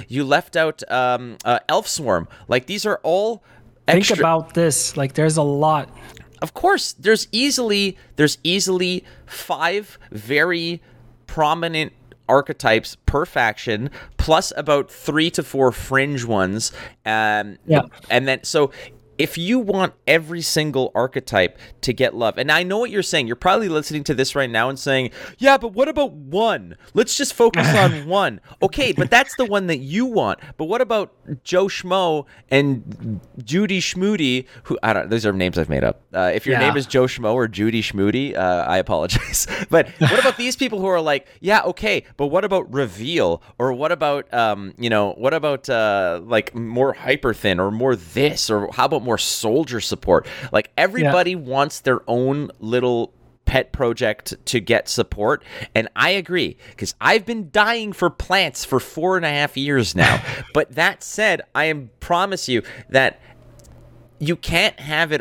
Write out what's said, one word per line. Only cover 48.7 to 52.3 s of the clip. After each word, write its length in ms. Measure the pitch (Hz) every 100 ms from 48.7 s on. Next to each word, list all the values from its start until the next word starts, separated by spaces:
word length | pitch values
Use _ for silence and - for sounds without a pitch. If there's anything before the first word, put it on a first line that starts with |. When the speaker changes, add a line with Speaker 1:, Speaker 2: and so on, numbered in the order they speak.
Speaker 1:
how 140 | - 135
about 160 | 151
more 140 | 120 107
soldier 640 | - - 110 131 143 120
support?" 460 | - 120 - 82 - - 127
Like, 140 | 107 - -
Speaker 2:
Yeah. 80 |
Speaker 1:
everybody 500 | 185 214 151 180 175
wants 460 | 185 127 135 147 -
their 200 | 135 123 -
own 440 | 120 131